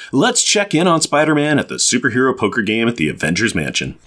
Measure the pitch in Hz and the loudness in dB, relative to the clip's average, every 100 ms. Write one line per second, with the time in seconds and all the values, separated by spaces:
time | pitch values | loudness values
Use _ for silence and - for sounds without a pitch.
0 | - 131 226 240 - 208 202 151 180 165 | -2 0 2 2 0 0 2 2 2 2
1 | - 160 151 147 147 143 - - - 127 | 2 0 2 2 2 0 -2 -2 0 0
2 | 139 117 131 131 104 92 98 110 117 113 | 0 0 0 2 -2 0 -2 0 0 0
3 | 76 - 78 87 110 90 71 - 67 - | -4 -2 -2 0 0 -2 -4 -4 -6 -10